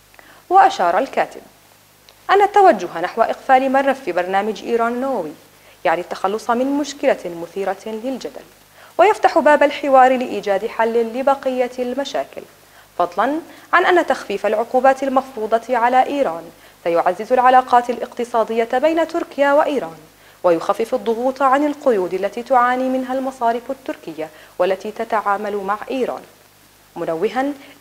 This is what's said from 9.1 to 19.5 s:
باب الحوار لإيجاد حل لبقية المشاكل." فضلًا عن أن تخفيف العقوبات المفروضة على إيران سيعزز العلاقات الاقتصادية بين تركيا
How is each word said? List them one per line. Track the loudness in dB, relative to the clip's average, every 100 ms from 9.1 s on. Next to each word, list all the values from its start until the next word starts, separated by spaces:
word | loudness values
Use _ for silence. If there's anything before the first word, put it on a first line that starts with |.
| 4 2 4
باب | 4 4
الحوار | 4 0 4 6 6 4
لإيجاد | -2 -6 -2 -2 -2
حل | -2 0 0 -2 -2
لبقية | 0 0 -2 -2 -4 -4
المشاكل." | -6 -6 -6 -6 -8 -12 -20 _ _ -20 _ -4
فضلًا | -4 0 -2 -2 -8 -20 -2
عن | 0 4
أن | 2 2
تخفيف | -4 -4 -4 -2
العقوبات | -2 -2 2 2 2
المفروضة | 0 -2 -4 -8 -2 -2 -2 0
على | 2 2 2
إيران | 0 -2 -4 -12 -20 -20 _
سيعزز | -2 0 0 -2 0
العلاقات | 4 6 6 6 2 2
الاقتصادية | -4 -6 -8 -4 -2 0 -2 0
بين | 0 2 0 -2
تركيا | -4 -6 0 2